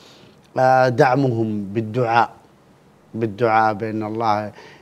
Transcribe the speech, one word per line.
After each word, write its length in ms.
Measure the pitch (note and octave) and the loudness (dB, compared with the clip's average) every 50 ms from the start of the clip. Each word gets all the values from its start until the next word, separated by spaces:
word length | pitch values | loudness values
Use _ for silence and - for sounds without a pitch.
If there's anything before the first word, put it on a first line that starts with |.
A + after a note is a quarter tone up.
| - - - - - - _ _ _ _ - B2+ | -20 -20 -20 -20 -20 -20 _ _ _ _ -2 2
آه، 300 | B2+ C3 C3 C3 B2+ C3 | 2 4 4 4 4 2
دعمهم 760 | A#2+ A#2 D3+ C3 B2+ C#3 C#3 B2+ A#2 A2+ A#2 A2 G#2+ G#2 G2+ | 4 2 2 2 2 2 0 0 0 -2 -2 -4 -4 -6 -8
بالدعاء، 680 | F#2+ G2+ A#2 A2+ G#2+ A2 B2+ B2 A2+ A#2 A#2+ A2 - - - _ _ _ _ _ _ _ _ _ _ _ _ _ _ - | -6 -6 -6 -6 -4 -4 -4 -2 2 2 2 2 2 -2 -18 _ _ _ _ _ _ _ _ _ _ _ _ _ _ -8
بالدعاء 600 | A2 A#2 A2 G2 G2+ B2 A2+ A2 A2 A2 A2 G#2+ | -6 -6 -6 -4 -2 0 2 2 2 2 2 0
بأن 280 | G2 A2+ A2 G#2+ A2 G#2+ | -2 -6 -8 -6 -6 -6
الله 500 | G#2+ A2 A2+ A#2 A2 G#2 G#2 G#2+ G#2 - - - - - - | -6 -6 -4 -2 0 0 -2 -2 -6 -12 -16 -20 -20 -20 -20